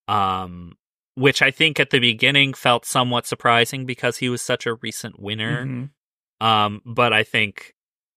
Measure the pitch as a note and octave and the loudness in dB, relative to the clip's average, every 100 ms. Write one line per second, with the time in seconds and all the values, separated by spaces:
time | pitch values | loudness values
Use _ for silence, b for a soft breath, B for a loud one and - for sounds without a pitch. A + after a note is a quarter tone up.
0 | - G3+ F#2+ F#2 F#2 F2 F2 - _ _ | -2 0 0 -2 -6 -12 -16 -20 _ _
1 | _ - C3+ - C3+ - D#3+ D3 C#3 C#3 | _ 0 2 4 2 2 0 2 0 2
2 | A#2+ A2 B2 C#3 C#3 B2+ - A#2+ - C3+ | 2 2 2 4 2 0 2 2 0 0
3 | B2 A#2+ - - B2 A#2 A#2 C3+ B2+ B2 | 0 -2 -4 -2 2 2 2 -2 -8 -4
4 | B2 - B2+ B2 - B2 B2 A2+ A2+ - | -4 -2 -4 -4 -4 -4 -4 -6 -8 -10
5 | A#2 - G2+ A2 A2 A#2+ C3 B2+ C3+ _ | -12 -12 -8 -6 -4 -4 -6 -8 -10 _
6 | _ _ _ - A2 A2 G#2 G#2 B2 A#2 | _ _ _ -2 2 4 2 -2 -6 0
7 | A#2+ A2 A2 A#2+ G#2 - - _ _ _ | 2 2 2 0 -2 -6 -20 _ _ _
8 | _ | _